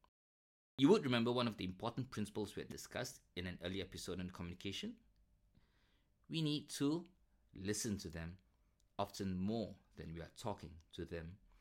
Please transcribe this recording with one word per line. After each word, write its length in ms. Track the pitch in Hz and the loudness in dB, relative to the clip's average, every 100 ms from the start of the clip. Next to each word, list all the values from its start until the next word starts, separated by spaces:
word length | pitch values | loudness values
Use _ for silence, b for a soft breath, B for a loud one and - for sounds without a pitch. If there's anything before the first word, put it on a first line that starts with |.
| _ _ _ _ _ _ _ - | _ _ _ _ _ _ _ 6
You 100 | 143 | 10
would 140 | 220 | 10
remember 280 | 143 120 117 | 8 4 6
one 160 | 123 120 | 4 2
of 100 | 101 | 0
the 80 | 92 | -4
important 440 | 92 113 135 123 | -2 -4 -2 -4
principles 460 | 107 101 107 101 - | -4 -2 -2 -4 -6
we 80 | |
had 80 | - | -8
discussed 480 | - - - 127 - - 90 | -10 -8 -6 -6 -8 -10 -6
in 100 | 90 | -6
an 140 | 87 | -4
early 160 | 90 95 | -4 -4
episode 400 | 90 92 - 90 | -4 -6 -6 -4
on 120 | 90 | -4
communication. 640 | - 87 87 98 95 214 240 - _ _ _ _ b b b b b b b - | -6 -8 -6 -4 -4 -6 -8 -18 _ _ _ _ b b b b b b b -4
We 100 | 160 | 0
need 280 | 156 147 - - | 2 0 -2 2
to 280 | 139 170 175 - _ _ _ | 2 2 -2 -16 _ _ _
listen 460 | - 95 - 117 98 | -6 -2 0 0 -2
to 80 | 82 | -4
them, 300 | 82 82 95 - _ _ _ _ - | -6 -8 -10 -18 _ _ _ _ -4
often 400 | 101 - 95 92 | -4 -2 0 2
more 380 | 98 117 92 98 - - | 2 2 -2 -6 -16 -12
than 180 | 80 82 | -8 -8
we 60 | |
are 100 | 78 - | -10 -6
talking 300 | 110 98 80 80 - | -4 -4 -8 -14 -14
to 120 | - 82 | -10 -6
them, 280 | 85 80 98 - b | -6 -8 -12 -18 b